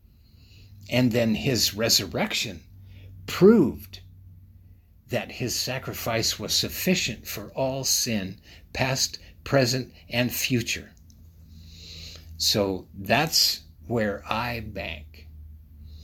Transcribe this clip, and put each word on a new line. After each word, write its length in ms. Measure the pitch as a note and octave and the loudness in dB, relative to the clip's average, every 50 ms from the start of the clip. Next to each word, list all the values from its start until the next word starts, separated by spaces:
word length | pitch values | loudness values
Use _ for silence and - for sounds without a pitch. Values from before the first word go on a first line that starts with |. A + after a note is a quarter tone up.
| - - - - - - - - - - - - - - - - - - | -20 -20 -20 -20 -20 -20 -20 -20 -20 -20 -20 -20 -20 -20 -20 -20 -8 0
And 220 | - B2 B2+ A#2+ G#2+ | 2 4 4 4 4
then 200 | A#2+ A2+ A2+ G#2+ | 4 2 2 2
his 400 | - - C#3+ A2+ G2+ - - F#2+ | 0 0 0 2 2 0 0 0
resurrection 880 | G2+ A#2 A2+ - - G2+ E2+ - - - - - - - G#2+ E2+ D#2 - - - - - - - - - - - - - | 0 0 2 2 2 0 -2 -2 -4 -2 -2 -2 -4 -4 -6 -8 -12 -16 -20 -20 -20 -20 -20 -20 -20 -18 -18 -18 -14 -10
proved 760 | - - - F3+ G#3 A#3+ G#3+ C#3+ G#2 D#2 - - - - - - - - - - - - - - - - - - - - - - - - - - | -8 4 8 10 10 10 10 8 4 2 -4 -12 -16 -18 -18 -18 -20 -20 -20 -20 -20 -20 -20 -20 -20 -20 -20 -20 -20 -20 -20 -20 -20 -20 -20 -8
that 240 | - B2+ G#2+ F#2+ - | -4 -4 -4 -4 -6
his 240 | - - C3 A2 - | -6 -4 -4 -2 -2
sacrifice 840 | - - B2+ B2+ C3+ - B2 G2+ - - B2+ A2+ A2+ G#2+ - - - | -2 -4 -4 -4 -6 -6 -8 -8 -6 -2 0 0 0 0 0 -2 -2
was 140 | G#2 F2+ - | -2 0 0
sufficient 760 | - - G2 - - - F#3 F3+ - - - G#2+ - - | 0 0 -2 -4 -2 2 2 2 2 0 -2 -6 -8 -10
for 240 | - - A2 G2+ - - | -10 -10 -8 -10 -8 -4
all 300 | - C3+ C3 C3+ C3+ C3 | -2 -2 0 -2 -2 0
sin, 560 | - - - - B2 A2 G2+ F#2 F#2 G#2 - - - - - - - - | 0 0 2 2 0 0 -2 -2 -4 -8 -12 -16 -20 -20 -20 -18 -10 -2
past, 460 | - C3 B2+ C3 - - - - - - - - - - | 0 2 2 2 0 -2 -4 -4 -12 -16 -20 -20 -16 -4
present, 500 | - C#3 C3+ C3 A#2 B2+ C3 A#2+ - - - - - | 2 4 4 4 4 2 -2 -4 -8 -12 -20 -12 -4
and 220 | - A#2+ B2 A#2 | 0 0 0 0
future. 600 | - - - - C3 A#2 A2 - - E2+ D#2+ - - - - - - - - - - - - - - - - - - - - - - - - - - - - - - | 0 -2 0 0 0 0 0 -2 -4 -6 -8 -12 -20 -20 -20 -20 -20 -20 -20 -20 -20 -20 -20 -20 -20 -20 -20 -20 -20 -18 -18 -16 -16 -14 -14 -16 -16 -16 -16 -16 -8
So 500 | - - - - A2 G2+ F#2+ F#2 F2 - - - | -2 0 2 2 2 2 2 0 -4 -6 -12 -14
that's 680 | G2+ F#2+ F#2+ A2+ C3+ D#3 D#3 - - - - - - - - - - - | -12 0 2 2 2 2 2 2 2 2 2 0 -4 -10 -18 -20 -18 -6
where 380 | - A#2+ A#2 G#2+ G2+ G2+ G2+ - | -2 0 0 0 0 -2 -4 -4
I 340 | - A2 A2 A#2+ A#2+ A#2+ A#2 | -4 -4 -2 -2 -4 -6 -6
bank. 680 | G#2+ A2 G#2+ F#2+ G2 G2 E2 - D#2 - - - - - - - - - - - - - - - - - - - | -8 -10 -10 -8 -8 -8 -10 -12 -14 -18 -20 -20 -20 -20 -18 -18 -18 -18 -20 -20 -20 -20 -20 -20 -20 -18 -18 -18